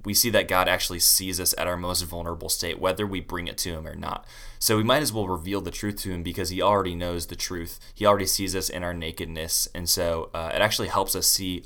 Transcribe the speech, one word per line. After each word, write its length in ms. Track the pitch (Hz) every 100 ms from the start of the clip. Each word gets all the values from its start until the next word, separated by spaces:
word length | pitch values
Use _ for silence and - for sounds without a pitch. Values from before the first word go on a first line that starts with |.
we 100 | 104
see 160 | 98 120
that 180 | 107 87
God 180 | 92 90
actually 320 | 90 - 87
sees 400 | - - 95 87
us 160 | 87 -
at 80 | 87
our 120 | 87
most 240 | 90 87
vulnerable 480 | 85 85 85 85 82
state, 280 | - 85 -
whether 300 | 92 92 104
we 140 | 95
bring 260 | 85 87 85
it 100 | -
to 100 | 92
him 180 | 82 78
or 80 | 80
not. 320 | 80 - - - - -
So 160 | - 107
we 80 |
might 180 | 110 139
as 120 | 135
well 160 | 110 92
reveal 320 | 90 87 98
the 100 | 90
truth 240 | - 104 101
to 100 | 98
him 120 | 90
because 260 | 85 87 87
he 120 | 92
already 320 | 95 101 90
knows 340 | 85 87 87 82
the 100 | 87
truth. 420 | - 90 85 - - -
He 100 | 101
already 200 | 101 92
sees 280 | - 95
us 140 | 92 -
in 160 | 87
our 100 | 87
nakedness. 760 | 87 80 - 80 80 80 - -
And 140 | 85 87
so, 420 | - 85 82 -
uh, 180 | 82 80
it 60 | 82
actually 300 | 104 - 95
helps 260 | 95 98 95
us 120 | -
see 360 | - 95 90